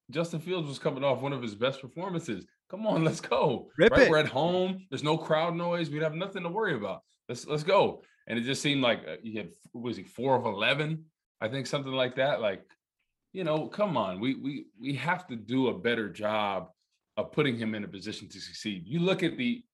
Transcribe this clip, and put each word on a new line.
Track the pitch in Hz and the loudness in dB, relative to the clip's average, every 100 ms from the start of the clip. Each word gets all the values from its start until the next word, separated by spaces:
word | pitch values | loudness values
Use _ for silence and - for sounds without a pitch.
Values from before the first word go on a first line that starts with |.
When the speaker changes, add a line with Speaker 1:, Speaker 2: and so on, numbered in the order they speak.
| - | -8
Speaker 1:
Justin | 135 170 160 | -4 -2 -4
Fields | 180 185 147 | -4 -4 -4
was | 131 | -4
coming | 156 135 | -4 0
off | 139 123 | 0 0
one | 139 | 0
of | 139 | -4
his | 120 104 | -6 -2
best | 127 - | -2 -2
performances. | 120 165 190 170 - 98 - _ _ | -8 -8 -4 -4 -4 -6 -8 _ _
Come | - 220 | -4 0
on, | 175 | 2
let's | 160 - | 2 0
go. | - 247 175 113 - - | 0 2 2 2 -4 4
Speaker 2:
Rip | 208 | 6
Speaker 1:
Right? | 262 | 8
Speaker 2:
it. | 220 | 8
Speaker 1:
We're | 151 | 8
at | 147 | 4
home. | 131 165 180 185 190 - | 2 2 2 0 -2 -6
There's | 131 | -4
no | 143 160 | 0 0
crowd | - 156 170 170 | 2 2 2 0
noise. | 175 175 156 | -2 -2 -2
We'd | 147 | -2
have | 160 156 | -2 -2
nothing | 196 - | -6 -6
to | 170 | -4
worry | 190 214 127 | -2 0 0
about. | 101 92 - _ - | -2 -6 -12 _ -12
Let's, | 120 - | -10 -4
let's | 151 | -4
go. | 151 196 117 - - _ - | 4 6 6 2 -10 _ -6
And | 113 | -4
it | |
just | 120 135 | -2 0
seemed | 151 143 | 2 4
like, | 123 101 - | 4 2 -2
uh, | 82 | -12
he | 113 107 | -8 -8
had, | 90 - - | -8 -14 -18
was | 120 120 95 | -8 -6 -6
he | |
four | 90 - 135 127 | -10 -4 2 4
of | 117 | 2
eleven? | 98 113 139 156 160 - _ _ _ | 0 0 2 0 -4 -8 _ _ _
I | 110 | -4
think | 135 127 | -4 -4
something | 147 131 | -4 -2
like | 131 127 127 | 0 0 2
that. | 135 139 | 2 2
Like, | 107 92 - _ _ _ _ _ _ | 0 -2 -8 _ _ _ _ _ _
you | 190 | -6
know, | 165 156 120 | 0 0 -2
come | - 208 135 | -2 0 2
on. | 95 92 | 0 0
We, | 127 117 | -2 -2
we, | 131 131 - _ | -4 -6 -10 _
we | 131 135 | -6 -2
have | 151 180 - | -2 -2 -4
to | 117 | -10
do | 104 131 123 | -2 2 2
a | 95 | 2
better | 117 117 104 | 0 0 -2
job | 87 104 107 104 95 85 _ _ _ _ - | -2 0 2 0 -2 -6 _ _ _ _ -6
of | - | -4
putting | - 143 117 | 0 0 0
him | 110 107 | -2 -4
in | |
a | 98 | -8
position | 98 104 - 92 | -10 -10 -10 -12
to | 95 | -14
succeed. | - - 110 95 85 | -14 -8 -6 -6 -4
You | 165 | 0
look | 180 180 | 2 2
at | 165 - | 0 0
the, | 123 120 - | -2 -2 -6